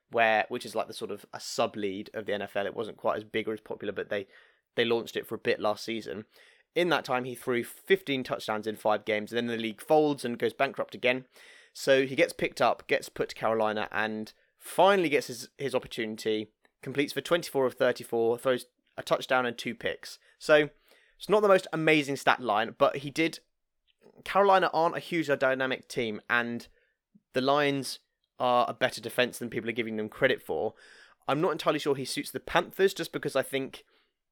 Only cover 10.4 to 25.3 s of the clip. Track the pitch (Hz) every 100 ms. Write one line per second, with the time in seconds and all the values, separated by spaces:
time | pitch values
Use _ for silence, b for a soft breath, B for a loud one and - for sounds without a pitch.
10.4 | 117 - 135 107 - 107 123 131 - B
11.4 | B B B - - 135 135 135 - -
12.4 | 151 - 117 - - 143 - - - -
13.4 | 113 113 107 107 - 101 110 107 110 -
14.4 | _ _ - - 190 196 160 139 - 120
15.4 | 135 - 139 120 - - 110 110 110 107
16.4 | 107 _ _ _ 139 127 143 139 - 175
17.4 | - 139 127 - 123 120 120 117 113 120
18.4 | 131 123 - _ _ - - 156 - 127
19.4 | 120 117 127 110 95 - - - b b
20.4 | - 151 147 b b b b b - 208
21.4 | 208 185 - 160 160 156 139 135 135 127
22.4 | 120 104 110 - 139 147 143 156 160 -
23.4 | _ _ _ _ _ _ _ - - 185
24.4 | 202 190 170 160 170 - - 170 143